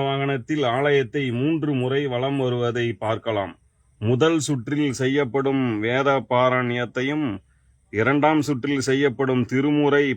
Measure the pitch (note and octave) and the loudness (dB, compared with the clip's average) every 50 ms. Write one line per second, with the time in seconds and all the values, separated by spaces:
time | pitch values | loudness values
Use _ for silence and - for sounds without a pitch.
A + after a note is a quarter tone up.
0 | C#3 C#3 C3+ C#3 C#3 C#3 C#3 B2+ A#2 - D#3 D3+ C#3 A#2+ A#2 C3 C#3+ D3 C#3+ C#3 | 0 0 -2 -2 -2 -2 -2 -4 -4 -4 -2 0 0 0 0 0 2 2 2 2
1 | C3 A2 - D3 C#3 B2 A#2 A#2+ C3 D#3 E3 D#3 D3+ D3 D3 B2+ B2 B2+ C3+ C#3+ | 2 0 -2 -4 -4 -2 -2 -2 0 0 0 0 -2 -2 -2 -2 -2 0 0 -2
2 | D3 C3+ B2 A#2+ B2+ C#3 C#3 C#3 C3 B2 B2 B2 A#2+ A#2+ A2+ B2 A#2+ A#2 G#2 - | -2 -2 -2 -2 -2 -2 -2 -2 -2 0 0 0 -2 -2 -2 -2 -2 -4 -4 -4
3 | A2 G#2+ A2+ G#2 - A#2 G#2+ G#2 F#2+ F2 D#2+ - _ _ _ _ _ _ _ _ | -4 -4 -4 -4 -4 -4 -2 -2 -4 -6 -8 -14 _ _ _ _ _ _ _ _
4 | G#2+ A2 B2+ A#2+ D#3 D#3+ E3 D#3+ C3+ - D3 B2 A2 B2+ C#3 D3 D3+ C#3+ A#2+ A#2+ | 0 0 2 4 4 4 2 2 0 -2 -4 -4 -4 -4 -2 -2 -2 -2 -2 -2
5 | C3 C3 C3+ C#3+ C#3+ A#2+ A2 C#3 C3+ C#3 C3+ C3+ C3 B2 A2 G#2 G#2+ A#2 B2 C3+ | -2 0 0 0 0 0 -2 -2 0 0 0 0 0 0 -2 -2 -2 0 0 0
6 | C3+ C#3 C3+ C3+ A2 - B2+ B2 B2+ B2+ B2+ B2+ B2 A#2+ A#2+ B2 B2 G#2 - B2+ | 2 2 2 0 0 0 2 2 2 2 2 0 0 -2 -2 -4 -6 -6 -4 -4
7 | B2+ C#3 D3+ D3+ D3+ B2+ G2 F#2 - _ _ _ _ _ _ _ _ _ - G#2 | -4 -2 -2 -2 -4 -4 -6 -8 -12 _ _ _ _ _ _ _ _ _ -4 0
8 | A2+ B2+ C#3 D3 C#3+ D3+ D#3 D#3 C#3 C#3+ D3 A#2+ G#2+ C#3 C#3+ C3+ B2 C3+ C3 C#3 | 0 2 2 4 4 4 4 2 2 0 -2 -4 -2 -2 -2 -2 0 0 0 2
9 | C#3+ C#3 A2+ - C3+ C3 C3 B2+ A#2 - B2 C3 C#3+ D3+ D3 D3 D3 C#3+ C#3 C#3+ | 2 0 0 0 0 0 2 0 0 0 0 0 0 2 2 2 4 4 4 4
10 | C#3+ C#3 B2 | 4 2 0